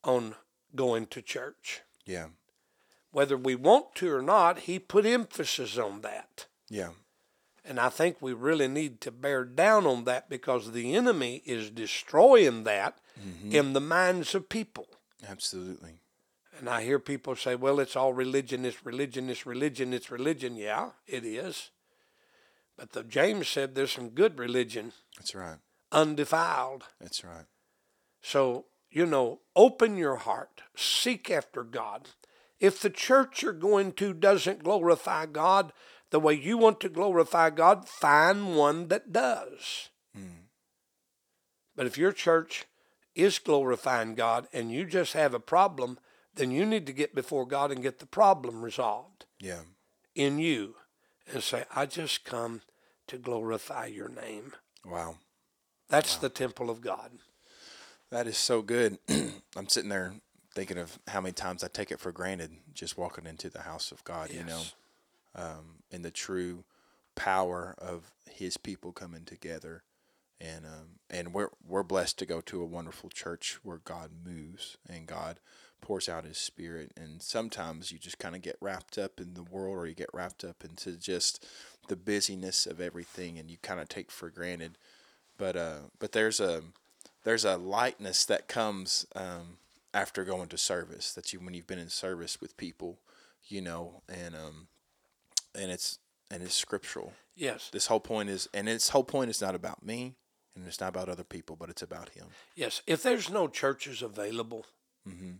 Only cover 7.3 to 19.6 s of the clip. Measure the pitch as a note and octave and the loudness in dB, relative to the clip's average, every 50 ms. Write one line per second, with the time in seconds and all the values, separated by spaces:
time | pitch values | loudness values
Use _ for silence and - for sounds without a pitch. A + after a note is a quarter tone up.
7.3 | _ _ _ _ _ _ _ - C3+ B2 A#2+ B2+ - - D#3+ F3+ E3+ - C#3 C3 | _ _ _ _ _ _ _ -8 0 2 2 2 4 2 2 2 2 -2 -6 -6
8.3 | B2 A2+ B2 D3 E3 D#3 C#3 C3 C3+ D3+ D#3 C#3+ B2 - - C3 A#2 B2 C3 C#3+ | -6 0 2 2 4 4 2 2 2 -2 -4 -4 -6 -8 -12 -12 -10 -4 -2 0
9.3 | C#3+ C3 B2+ B2 B2 C#3 F3+ G#3 A3 G#3+ F#3+ D3 B2+ A#2+ A#2 B2+ B2 B2+ - _ | 0 0 -2 -2 2 4 6 8 8 8 6 4 2 2 2 0 -2 -2 -2 _
10.3 | C#3 B2 - - B2+ B2 G#2+ A2+ A2+ A#2+ A#2 B2 D3+ A3 B3 B3 A3 D#3+ C3 A#2+ | -10 -6 -2 0 0 0 0 -4 -6 -6 -2 0 2 4 4 4 4 4 0 -2
11.3 | B2 C#3+ _ - B2 A2+ A2 G#2 A2 A2+ A2 G2+ - - - - - D3+ G#3 C4+ | -4 -8 _ -6 -4 -4 -4 -8 -8 -8 -6 -4 -6 -6 -6 2 8 10 12 12
12.3 | C4+ A#3 F#3 C#3 A#2 A2+ A2 A2 G#2 G2 G2 C#3 - _ _ _ - - G2 F#2+ | 12 12 10 8 6 2 0 2 2 2 2 -2 -4 _ _ _ -20 -14 -12 -12
13.3 | F2+ E2+ G2+ G#2 A2 D3 C#3+ C3+ C3+ C#3 C#3+ D#3 E3 F3 F#3 F3+ F#3 F3+ D#3 - | -12 -10 -6 4 4 4 4 6 2 0 0 2 2 4 4 4 4 2 -2 -2
14.3 | - G3 E3 _ - A3+ G#3+ - _ - F#2 _ - _ _ _ _ _ G#2+ G2+ | -4 -4 -4 _ -6 -6 -6 -6 _ -16 -16 _ -20 _ _ _ _ _ -16 -16
15.3 | G2 F#2 - - - F#2 F2+ F#2 F2+ - - E2 D#2+ E2 _ _ _ _ _ _ | -12 -8 -8 -6 -6 -6 -8 -8 -10 -12 -14 -20 -20 -20 _ _ _ _ _ _
16.3 | _ _ _ _ - - - A#2+ B2 A#2 A2 A#2+ C#3+ C3+ - - C#3+ B2+ - C#3+ | _ _ _ _ -20 -12 -6 -4 -2 -2 0 2 0 0 0 -2 -8 -6 -6 -8
17.3 | B2+ - - C3+ B2 B2 B2+ C3+ C#3 C#3+ C3+ B2+ - C#3 C3+ C3+ B2+ B2+ C3 C3 | -6 -4 -2 -2 -2 2 2 4 4 4 2 0 0 2 2 2 2 2 -2 2
18.3 | C3 C#3 C3 A#2+ C3 B2 B2+ B2 A2+ - - B2 A#2 C3 C#3+ C3 A#2 C3 B2+ B2+ | 0 0 0 0 -6 -4 -4 -4 -6 -6 -10 -8 -4 -4 -4 -4 -4 -6 -6 -6
19.3 | B2 - - C3 A#2+ B2+ | -6 -8 -8 -8 -4 -2